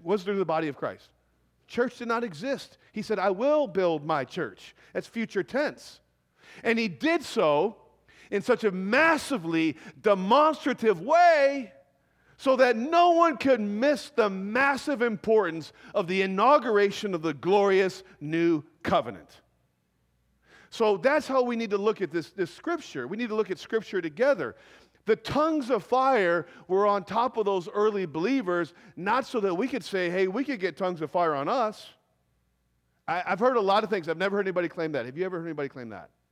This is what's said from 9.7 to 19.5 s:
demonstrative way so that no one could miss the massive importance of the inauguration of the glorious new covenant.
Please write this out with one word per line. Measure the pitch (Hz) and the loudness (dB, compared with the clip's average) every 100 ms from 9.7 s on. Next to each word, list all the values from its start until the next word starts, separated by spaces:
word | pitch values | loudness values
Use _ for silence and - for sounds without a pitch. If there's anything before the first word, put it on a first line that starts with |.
| - - - | -4 -12 -2
demonstrative | 214 196 185 269 311 294 285 240 220 170 | 2 2 4 4 4 2 -4 0 0 0
way | 208 339 349 311 277 277 214 - _ _ _ _ _ - | 2 4 6 6 2 0 -8 -18 _ _ _ _ _ -4
so | 262 262 | 0 4
that | 254 | 4
no | 226 277 339 349 | 2 2 4 6
one | 330 339 254 | 6 4 4
could | 269 247 | 2 2
miss | 208 208 277 269 - | 0 0 0 0 -2
the | - 208 | 0 0
massive | 190 196 233 277 269 - 247 | -2 -4 0 0 0 -4 -2
importance | 233 208 214 220 175 160 143 - - | -2 -2 2 2 2 -4 -12 -18 -6
of | 208 175 | -4 0
the | 190 | 0
inauguration | 190 190 240 294 233 208 202 - 208 | 0 2 4 4 4 2 2 0 -6
of | 175 | -4
the | 160 | -4
glorious | 143 165 202 202 190 190 - - - | -4 2 4 4 4 2 -4 -16 -12
new | 147 160 170 160 - _ | -4 0 2 0 -2 _
covenant. | - 175 120 90 - - _ | 0 0 0 -8 -18 -20 _